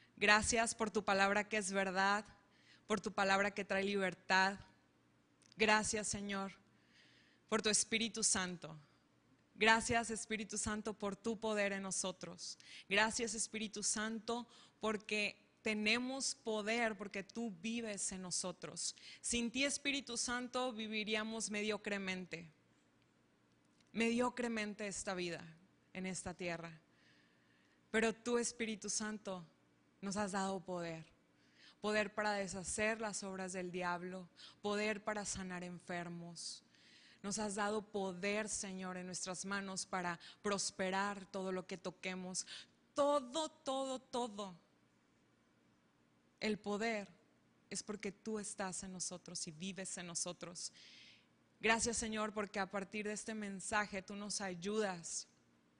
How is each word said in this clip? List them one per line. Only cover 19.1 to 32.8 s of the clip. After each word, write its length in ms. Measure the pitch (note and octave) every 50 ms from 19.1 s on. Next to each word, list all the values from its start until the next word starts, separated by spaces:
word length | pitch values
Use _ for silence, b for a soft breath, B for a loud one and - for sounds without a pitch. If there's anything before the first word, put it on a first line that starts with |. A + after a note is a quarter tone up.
| B B
Sin 300 | B - - A#3+ A#3 A#3
ti, 160 | A3+ B3+ C#4
Espíritu 500 | C#4+ C#4 - - C#4+ C4+ C#4 - - A#3
Santo, 560 | A#3 - - A#3+ B3 B3 A#3+ - B3+ B3+ C4
viviríamos 800 | A3+ G#3+ A3 G#3+ A3 G#3+ G#3+ G3+ A3 G#3+ A3 A3 A3 A3+ A3 G3
mediocremente, 1000 | G#3 G#3 G#3 G#3+ G#3 G3+ - G#3+ G3+ G3+ G3 F#3 F#3 F#3 F#3 F3 - E3 F3 D#3 - _ _ _ _ _ _ _ _ _ _ _ _ _ _ _ _ _ _ _ _ _ _ _ _ _ - _
mediocremente 920 | - G3 A3+ A#3 A#3 A#3+ B3 B3 A#3+ - A#3+ A#3 A#3 A3 G#3 G#3+ G#3 - G#3+
esta 300 | G3+ F#3 - - G#3 F#3+
vida 280 | F3+ F3+ F3 E3 D3 E3+ E3 D#3+ - - - _ _ _ _
en 140 | - F#3 F#3
esta 300 | F#3 F#3 - - F#3+ F3+
tierra. 440 | - F#3 F3 E3+ E3 E3 E3+ D#3+ D#3+ _ _ b b b b b b b b b b b b b b b b b b _ _
Pero 240 | - A3 A3 A3+ A3
tú, 240 | A3 - A#3+ A#3+
Espíritu 540 | A#3+ A#3 A3+ - - A#3 A3 A3 G3+ - G#3
Santo, 520 | - - A3 G#3+ G#3+ G#3 - G3+ F#3+ F3+ E3 D#3 _ _ _ _ _ _ _ _ _ -
nos 160 | - G3+ F3+
has 160 | G#3 G#3 G3 F#3
dado 260 | G3+ F#3+ G3 F#3+ F#3+
poder. 440 | E3 - F3+ F3 E3+ E3 E3 D#3+ D#3 - - _ _ _ B B B B B B B B B B
Poder 320 | - G#3 G#3+ G#3+ G#3 G3+ -
para 200 | - G#3 G#3 G#3
deshacer 680 | G3+ G3 F#3 F3+ G3 F3+ - - -